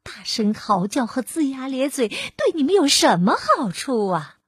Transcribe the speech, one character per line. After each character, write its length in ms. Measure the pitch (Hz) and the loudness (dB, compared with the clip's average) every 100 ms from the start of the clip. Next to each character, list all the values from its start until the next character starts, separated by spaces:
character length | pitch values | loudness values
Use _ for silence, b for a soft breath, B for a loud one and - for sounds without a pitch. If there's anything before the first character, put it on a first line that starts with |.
大 220 | - 214 | -20 -14
声 320 | - - 208 220 | -6 -2 0 -2
嚎 320 | - 196 202 | 0 0 0
叫 180 | 285 226 | -2 -2
和 160 | 262 | -4
龇 280 | - 330 277 | -4 -2 -2
牙 180 | 262 269 | -2 -6
咧 220 | 262 277 | -2 -2
嘴 180 | 277 220 | 0 -2
对 440 | - - - 539 330 | -4 -8 -2 -2 0
你 80 | |
们 100 | 277 | 2
有 140 | 392 285 | 4 4
什 320 | - 311 175 | 4 4 4
么 180 | 185 370 | 4 2
好 340 | 622 494 220 | 2 0 0
处 360 | - - 233 196 | -6 -4 -2 0
啊？ 320 | 170 147 - | -2 -6 -16